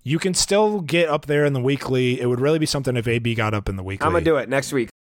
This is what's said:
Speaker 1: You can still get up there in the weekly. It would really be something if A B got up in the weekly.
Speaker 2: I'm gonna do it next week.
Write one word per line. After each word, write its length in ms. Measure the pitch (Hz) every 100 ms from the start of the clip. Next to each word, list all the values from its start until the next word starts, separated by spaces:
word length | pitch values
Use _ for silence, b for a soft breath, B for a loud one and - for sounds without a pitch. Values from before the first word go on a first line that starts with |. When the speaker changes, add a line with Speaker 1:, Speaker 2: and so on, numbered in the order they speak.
Speaker 1:
You 160 | 123 160
can 140 | 185
still 460 | 175 - 202 214 208
get 280 | 147 170 165
up 180 | 147 143
there 180 | 147
in 80 | 147
the 60 | 139
weekly. 600 | 127 139 - 127 127 127
It 60 | 123
would 140 | 123
really 180 | 143 160
be 80 | 151
something 300 | 147 131 123
if 120 | 117
A 100 | 117
B 160 | 117
got 180 | 113 107
up 140 | 107 98
in 80 | 95
the 60 |
weekly. 240 | 92 98 151
Speaker 2:
I'm 60 |
gonna 120 | 170
do 120 | 160 147
it 120 | 110
next 240 | 135 131
week. 160 | 139 113 -